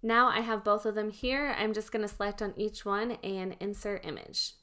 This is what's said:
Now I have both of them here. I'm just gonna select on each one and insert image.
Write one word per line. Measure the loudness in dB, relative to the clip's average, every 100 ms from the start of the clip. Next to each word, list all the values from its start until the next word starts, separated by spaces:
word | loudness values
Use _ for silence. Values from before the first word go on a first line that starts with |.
| 4
Now | 6 6
I | 6
have | 2 0 4
both | 4 4
of | 0
them | -2
here. | -2 0 0 0 0
I'm | 0
just | 0 -2
gonna | -2 -2
select | -2 -4 -2
on | -4 -2
each | -4 -2
one | -2 0 0 -2
and | -4 -4 -4 -4
insert | -6 -4 -4 -4
image. | -6 -8 -6 -4 -4 -6